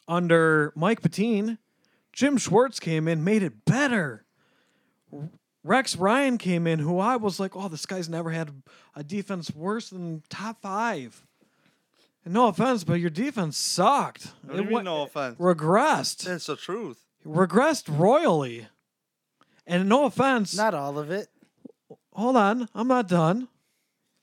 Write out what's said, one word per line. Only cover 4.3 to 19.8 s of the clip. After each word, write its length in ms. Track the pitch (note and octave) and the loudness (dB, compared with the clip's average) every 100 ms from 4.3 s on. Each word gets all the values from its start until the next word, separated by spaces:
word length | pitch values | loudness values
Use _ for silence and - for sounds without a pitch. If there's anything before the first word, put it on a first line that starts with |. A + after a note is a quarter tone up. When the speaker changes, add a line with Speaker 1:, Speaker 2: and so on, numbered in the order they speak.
| _ _ _ _ _ _ _ _ D3 D3+ _ _ _ | _ _ _ _ _ _ _ _ -14 -14 _ _ _
Speaker 1:
Rex 340 | D3+ B3 B3+ E3 | 0 0 0 0
Ryan 400 | F#3+ B3+ C#4 A#3+ | 2 2 2 0
came 300 | F3+ F3 E3 | 0 0 0
in, 120 | D#3+ | 0
who 180 | D3+ F3+ | 0 0
I 180 | G#3 B3+ | 0 0
was 240 | G#3 F3 | -2 -4
like, 160 | F#3+ F#3 | -6 -8
"Oh, 120 | F#3+ | -10
this 180 | D#3 - | -10 -8
guy's 200 | F#3+ E3 | -8 -6
never 220 | E3 E3 | -6 -4
had 200 | D#3+ D#3 C#3 - - _ | -6 -6 -12 -20 -20 _
a 80 | - | -16
defense 480 | D3 G3+ F#3+ F#3+ D3+ | -10 -8 -6 -8 -8
worse 340 | D3+ F3+ A3 - | -8 -6 -6 -8
than 320 | F#3 E3+ D#3+ - | -12 -10 -10 -12
top 320 | - G#3 A3 | -12 -12 -12
five." 640 | G3 G3 A#3 F3 B2 - _ _ _ _ _ _ _ _ _ _ | -8 -4 -2 -4 -8 -18 _ _ _ _ _ _ _ _ _ _
And 120 | E3+ | -4
no 140 | G3 A#3+ | 2 2
offense, 360 | E3 B3 A#3+ | 2 0 0
but 160 | D#3 F3 | 0 -2
your 80 | F3 | -2
defense 480 | D#3 C#4 A#3 D#3+ - | -4 -6 -4 -4 -4
sucked. 720 | - - G3 C#4 D#3+ - - - | -4 2 4 4 0 -8 -20 -20
Speaker 2:
What 140 | C#3 E3+ | -10 -6
do 0 | |
you 60 | |
Speaker 1:
It 40 | G3+ | -2
Speaker 2:
mean, 60 | |
Speaker 1:
wa-, 80 | A3+ | -2
Speaker 2:
no 200 | F#3 D#3 | -2 -4
offense? 340 | C#3 D#3 C3 A#2 | -4 -6 -6 0
Speaker 1:
regressed. 840 | F3 E3 D#3 G3 D4+ G3 B2+ - | 0 2 4 4 4 2 -2 -6
Speaker 2:
That's 220 | F3+ F3 - | -6 -8 -6
the 100 | C#3+ | -8
truth. 500 | - G#3 F#3+ A#2 _ _ D#3 | -8 -8 -10 -14 _ _ -2
Speaker 1:
Regressed 580 | D#3+ F#3 F#3 D4+ D4 - D3+ | 2 4 4 4 2 -2 2
royally. 680 | F3+ D4 D#4 D#3+ C3 A#2+ A2 _ _ _ _ _ _ _ _ _ - | 6 6 4 2 0 -6 -14 _ _ _ _ _ _ _ _ _ -4
And 220 | F3 | 0